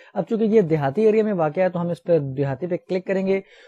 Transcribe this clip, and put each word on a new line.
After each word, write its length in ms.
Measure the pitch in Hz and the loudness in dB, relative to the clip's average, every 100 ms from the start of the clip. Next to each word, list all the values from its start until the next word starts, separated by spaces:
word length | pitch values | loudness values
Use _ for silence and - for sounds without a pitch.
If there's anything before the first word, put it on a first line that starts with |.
| - | -12
अब 100 | 208 | -6
चूंकि 200 | 170 220 | -4 0
ये 180 | 220 220 | 2 2
देहाती 420 | 160 156 139 170 | 2 0 0 2
area 200 | 220 220 | 2 2
में 80 | 214 | 0
वाक़ 280 | 185 156 175 | 0 -2 0
है 100 | 185 | -2
तो 80 | 175 | -2
हम 120 | 175 | -4
इस 80 | 165 | -4
पर 200 | - 165 | 0 0
देहाती 480 | 139 131 139 131 175 | 0 -2 -2 -2 -4
पे 100 | 175 | -6
क्लिक 300 | - 185 190 | -4 -4 -2
करेंगे 360 | 190 190 190 - - | -2 0 -2 -4 -20